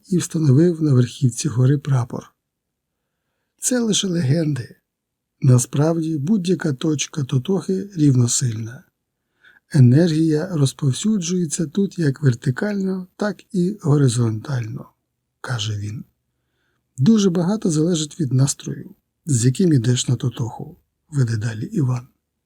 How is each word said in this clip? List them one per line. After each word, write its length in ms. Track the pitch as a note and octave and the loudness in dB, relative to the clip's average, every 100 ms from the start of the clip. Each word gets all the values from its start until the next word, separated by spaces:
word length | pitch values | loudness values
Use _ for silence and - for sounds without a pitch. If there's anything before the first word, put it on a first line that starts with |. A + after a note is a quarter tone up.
| - | -4
і 100 | F3+ | -4
встановив 680 | - D#3+ D#3 B2+ F3 D#3+ | -2 0 4 4 4 2
на 100 | D3+ | 2
верхівці 540 | B2 B2 - C3 - D#3+ | 2 2 0 -2 0 -4
гори 300 | A2 B2+ D3 | 0 2 2
прапор. 560 | C#3+ C3 B2 - - _ _ _ _ _ _ _ _ _ _ _ _ - | 0 -2 -2 -10 -14 _ _ _ _ _ _ _ _ _ _ _ _ -8
Це 200 | - B3 | -2 -2
лише 280 | A3+ F3+ G3 | 0 0 0
легенди. 680 | E3+ B2+ E3 D#3 C3+ G#2 - _ _ _ _ _ - | 0 2 2 0 -2 -8 -16 _ _ _ _ _ 0
Насправді, 760 | C#3 B2 - C#3 D#3 E3 D#3+ D#3 | 4 4 4 0 0 0 -2 -4
будь-яка 560 | C#3 G#3+ F3 F3+ D#3+ | 0 0 0 0 -2
точка 500 | C3+ D#3+ D3 - - | -2 -2 -2 -4 -6
тотохи 640 | C3+ C3 B2+ F#3+ - F#3+ G3+ E3 | -2 -2 0 -2 -2 -4 -4 2
рівносильна. 880 | D3 B2+ A#2+ - B2+ A2 A2+ C3 _ _ _ _ _ _ _ _ _ | 4 4 2 0 -2 -6 -10 -14 _ _ _ _ _ _ _ _ _
«Енергія 760 | D3+ B2 C3+ F3 D#3 E3 D3+ F#3 | 6 6 6 4 2 0 0 -2
розповсюджується 1120 | E3 C3+ - D3 B2 G#3+ G#3+ E3 F#3 E3 - D3+ | -2 -2 0 -2 -2 -2 -2 -2 -2 -2 -4 -4
тут 340 | G3 G3 - | -2 -2 0
як 220 | D3+ C3 | -2 2
вертикально, 880 | C#3 A#2 - B2 G#3 G3+ F#3+ F#3+ F3+ - | 0 0 -4 -4 -4 -2 -4 -4 -8 -6
так 260 | G#3 F#3+ - | -4 -6 -6
і 260 | F#3 F3 G#3 | -2 -2 -2
горизонтально», 1080 | D3+ D3 C3+ A#2 A#2 A2 G#2 C3 A2 B2+ - _ _ _ _ _ | 0 2 2 2 -2 -2 -6 -6 -6 -12 -16 _ _ _ _ _
каже 360 | - A#2+ G#2+ G#2 | -10 -6 -6 -6
він. 280 | G#2 A#2 - _ _ _ _ _ _ _ _ - | -8 -10 -14 _ _ _ _ _ _ _ _ 0
«Дуже 320 | C#3 A3+ G3 | 4 4 4
багато 400 | E3+ E3+ A3 G3+ | 2 0 0 0
залежить 500 | D#3 D#3+ E3 D3+ - | 0 0 0 -4 -6
від 140 | C#3 | 0
настрою, 600 | B2+ C#3 - C3+ C#3 - - _ _ - | 2 2 -2 -8 -12 -14 -20 _ _ -4
з 200 | B2 B2 | 2 2
яким 280 | B2+ F3+ | 2 2
ідеш 340 | C#3+ A#2 B2+ - | 2 2 0 0
на 80 | B2 | -2
тотоху», 600 | B2 - A2+ - - - _ _ - | -4 -6 -10 -10 -16 -20 _ _ -8
веде 280 | D3 A#2 A2+ | -2 -2 -2
далі 280 | A2+ A2 F#3+ | -6 -8 -6
Іван. 420 | A3 B2+ B2 B2 _ _ _ | -4 -2 -4 -8 _ _ _